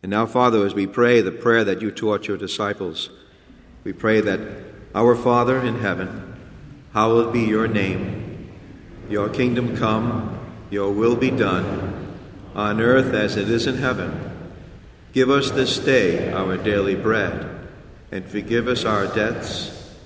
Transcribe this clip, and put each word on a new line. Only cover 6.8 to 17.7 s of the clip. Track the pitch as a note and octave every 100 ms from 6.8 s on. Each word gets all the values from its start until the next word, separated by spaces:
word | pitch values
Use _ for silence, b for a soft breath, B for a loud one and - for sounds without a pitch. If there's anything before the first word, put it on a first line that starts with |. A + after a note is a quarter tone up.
| -
hallowed | G#2+ A2 A2+ A#2
be | A#2+
your | A2 G#2+ A2
name. | G#2+ F#2+ F#2 F#2+ - - - - - - - - - -
Your | G#2 G#2
kingdom | - B2 A#2+ A#2+ A2+
come, | A2 A2 A#2 A2+ - - - - -
your | G2+ G2
will | G2+ A2+ A#2+
be | C3
done, | B2 G2+ F2+ F2+ G2 F#2 - - - - - -
on | - G#2 G#2+
earth | A#2 C3 B2+
as | G#2+ G#2 G#2
it | G2+
is | A#2 A#2+
in | B2+
heaven. | C3 B2 F2 D2+ - - - - - - - - -
Give | C3 C3
us | C#3 C3+
this | C3 B2+ -
day | C#3 C3 F#2+ E2+ -
our | F#2 F#2+ F#2
daily | G2+ G#2 G2
bread, | F#2+ G2+ A2 F#2 - - - -